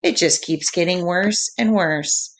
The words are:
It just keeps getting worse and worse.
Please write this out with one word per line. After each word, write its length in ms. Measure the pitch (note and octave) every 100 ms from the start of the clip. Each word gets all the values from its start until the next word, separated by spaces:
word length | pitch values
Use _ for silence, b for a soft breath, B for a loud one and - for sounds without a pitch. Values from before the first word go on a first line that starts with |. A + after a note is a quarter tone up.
It 120 | F3 -
just 260 | E3 -
keeps 280 | - D#3+ -
getting 320 | - F3 F3+
worse 460 | F3 F3 G3 G#3 - -
and 160 | A3+
worse. 600 | G#3+ E3+ D#3 D3 - -